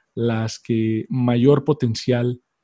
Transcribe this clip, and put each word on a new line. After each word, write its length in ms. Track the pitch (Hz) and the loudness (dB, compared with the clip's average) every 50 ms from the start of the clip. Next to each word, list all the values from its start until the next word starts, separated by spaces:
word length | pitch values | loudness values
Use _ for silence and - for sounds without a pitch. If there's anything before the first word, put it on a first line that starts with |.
| _ _ _ | _ _ _
las 440 | 123 117 117 113 110 113 110 - - | -4 -2 -2 -2 -2 -4 -6 -8 -8
que 480 | - - 117 113 110 110 110 110 - - | -6 -2 -2 0 0 0 -2 -2 -4 -4
mayor 560 | - 131 123 123 120 120 120 135 147 139 143 | -4 -2 0 0 2 4 4 4 4 4 2
potencial 760 | - 147 - 135 117 110 - - - 123 120 120 123 123 123 _ _ _ _ | 0 -2 0 -2 -2 -2 -2 -2 -2 0 0 0 -2 -4 -6 _ _ _ _